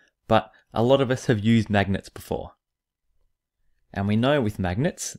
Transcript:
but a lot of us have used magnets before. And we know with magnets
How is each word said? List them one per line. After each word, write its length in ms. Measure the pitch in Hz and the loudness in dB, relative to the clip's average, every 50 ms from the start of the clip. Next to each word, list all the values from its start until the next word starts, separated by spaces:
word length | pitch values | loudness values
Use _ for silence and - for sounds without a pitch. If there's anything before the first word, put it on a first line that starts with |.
| _ _ _ _ _ | _ _ _ _ _
but 240 | - 113 110 - - _ _ _ _ - | 0 0 0 0 -2 _ _ _ _ -2
a 80 | - 117 | 0 2
lot 180 | 123 135 135 | 4 4 4
of 120 | 135 117 131 | 2 0 -2
us 140 | 127 - | -2 0
have 120 | - 123 104 | 0 0 2
used 320 | 101 113 117 113 104 - | 2 2 2 2 2 2
magnets 380 | 101 101 98 95 98 - - - | 0 0 0 0 -2 -4 -6 -10
before. 460 | - - - - - 58 - - - _ _ _ _ _ _ _ _ _ _ _ _ _ _ _ _ _ _ _ _ _ _ _ _ _ _ _ - | -18 -18 -10 -8 -8 -8 -8 -10 -18 _ _ _ _ _ _ _ _ _ _ _ _ _ _ _ _ _ _ _ _ _ _ _ _ _ _ _ -8
And 140 | 98 98 | -4 -2
we 100 | 101 107 | 0 0
know 240 | 110 120 135 147 147 | 2 2 2 2 2
with 180 | 120 107 - - | 0 -2 -2 -4
magnets 580 | 98 87 90 101 139 180 - - - - - | -4 -4 -2 -2 -2 -4 -4 -6 -10 -14 -14